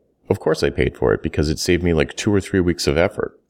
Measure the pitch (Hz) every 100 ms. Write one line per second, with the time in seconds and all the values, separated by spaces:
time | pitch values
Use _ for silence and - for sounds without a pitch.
0 | _ _ - 104 - 160 71 - 64 -
1 | 64 50 - - 76 76 - 87 87 80
2 | 71 - - 101 - 98 87 82 - 73
3 | 92 - - - _